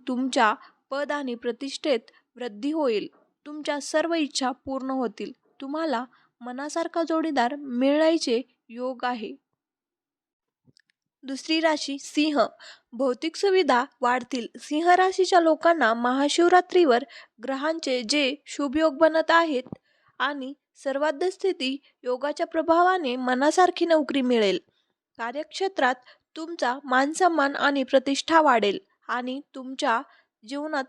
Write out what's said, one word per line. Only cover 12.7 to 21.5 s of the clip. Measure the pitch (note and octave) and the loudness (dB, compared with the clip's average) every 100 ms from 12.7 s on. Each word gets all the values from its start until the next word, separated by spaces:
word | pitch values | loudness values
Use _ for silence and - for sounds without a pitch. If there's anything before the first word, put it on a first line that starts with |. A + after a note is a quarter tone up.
| - _ | -20 _
भौतिक | A#3 C4+ B3 D#4+ - | -4 -2 -2 -6 -2
सुविधा | G4+ F#4+ C#4+ A#3+ C#4 _ | 2 4 4 2 0 _
वाढतील. | A#3+ B3+ A#3+ B3 A3 A#3+ | -2 0 -2 -8 -8 -14
सिंह | - D4+ E4+ | -6 0 4
राशीच्या | F4+ F#4 F#4 F4+ F#4 | 4 4 2 4 4
लोकांना | E4 D#4 E4+ E4+ A3+ | 4 4 2 4 2
महाशिवरात्रीवर | A#3 B3 C4 D4 E4+ E4+ F4+ F4+ F4+ D#4+ A#3+ C#4 - - _ | 2 0 0 0 2 6 4 4 4 4 4 0 -14 -20 _
ग्रहांचे | A#3+ C4+ D4+ E4 C#4 B3+ | -8 -4 -4 -4 -2 -4
जे | A3 D4 C4 C#4+ - | 0 0 0 -2 -10
शुभ | - C#4+ D4 | -6 -2 2
योग | D#4+ C#4 | 0 4
बनत | D#4+ D#4+ D#4+ | 2 4 2
आहेत | E4 E4 B3+ - - _ _ _ - | 2 2 -2 -6 -16 _ _ _ -6
आणि | C4 C#4+ C4 C#4+ _ | -4 -4 -10 -14 _
सर्वाद्य | _ C#4 C4+ D4+ C#4+ F#4 | _ -6 -2 -2 0 -4
स्थिती | F#4 F#4+ | -2 -4